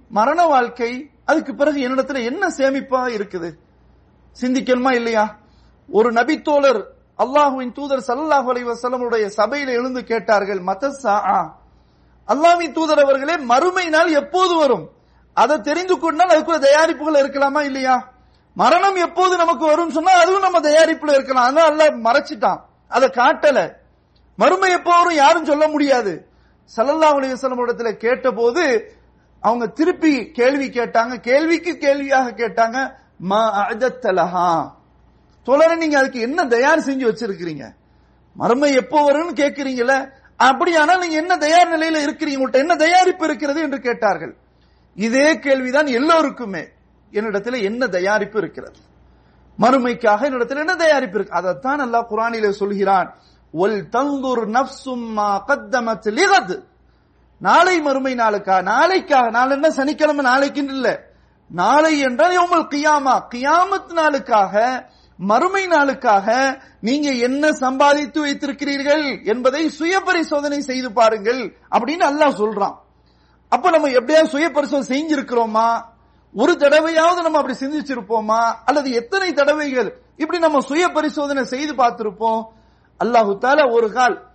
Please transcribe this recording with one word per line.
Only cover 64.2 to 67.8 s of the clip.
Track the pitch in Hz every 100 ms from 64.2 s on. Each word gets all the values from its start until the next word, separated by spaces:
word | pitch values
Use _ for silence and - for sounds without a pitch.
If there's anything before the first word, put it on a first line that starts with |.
| - 220 185 202 240 254 - _ _ -
மறுமை | 190 226 370 392 370
நாளுக்காக | 311 277 - 247 196 202 247 269 269 - _
நீங்க | 202 285 294
என்ன | 247 247 277 302
சம்பாதித்து | 302 254 269